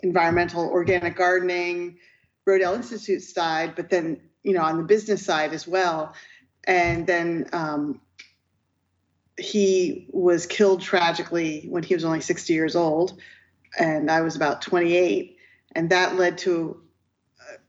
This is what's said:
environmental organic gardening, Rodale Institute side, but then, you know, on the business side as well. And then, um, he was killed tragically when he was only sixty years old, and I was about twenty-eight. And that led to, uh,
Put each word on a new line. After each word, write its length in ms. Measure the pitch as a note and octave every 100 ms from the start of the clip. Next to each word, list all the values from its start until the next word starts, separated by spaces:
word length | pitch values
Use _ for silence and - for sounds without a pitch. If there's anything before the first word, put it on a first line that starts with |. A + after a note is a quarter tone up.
environmental 640 | F#3+ F3 E3+ E3+ F3 F3 E3
organic 460 | F3+ F3 F3+ E3+ F3
gardening, 800 | F3+ F#3 F3+ F3 F3 F3 F3 F3 _ _ _ _ -
Rodale 280 | F#3+ F3+ G#3+
Institute 480 | A#3 A3 - F#3
side, 500 | - - E3 D#3+ E3 F3
but 140 | E3+
then, 320 | F#3 E3 D#3 - _
you 100 | -
know, 80 | F#3
on 160 | D#3+ E3
the 60 |
business 420 | E3 G#3+ G#3+ G3 -
side 260 | D#3 D3+
as 160 | D#3 -
well. 460 | F#3 F3+ D#3+ D#3 - - - _ _ -
And 420 | F#3 E3+ E3+ E3+
then, 420 | F3 E3+ E3 -
um, 480 | E3+ D#3 D3 D3 - _ - - _ _ _ _ _ _ _ _ _ _ -
he 720 | - G#3+ G3 F#3 F3+ - -
was 340 | F#3 F3+ E3+ -
killed 360 | - G3+ F#3
tragically 840 | - F#3 E3+ D#3+ E3+ E3+ D#3+ D3+ E3
when 140 | F3
he 140 | E3 F3
was 100 | E3
only 160 | D#3+
sixty 320 | - E3 -
years 220 | D#3+ D#3+ E3+
old, 440 | E3 D#3 F#3 - - - _ _ _ -
and 320 | - G#2 D3+
I 100 | E3
was 140 | E3 D3+
about 260 | D3 -
twenty-eight. 760 | - F3+ E3+ F3 F3+ F#3+ - - _ _ _
And 180 | D#3+ E3
that 260 | F#3 F#3 F#3
led 220 | F3 E3+
to, 400 | F#3+ E3+ E3 - _ _ _ _ _ _
uh, 160 | B2 -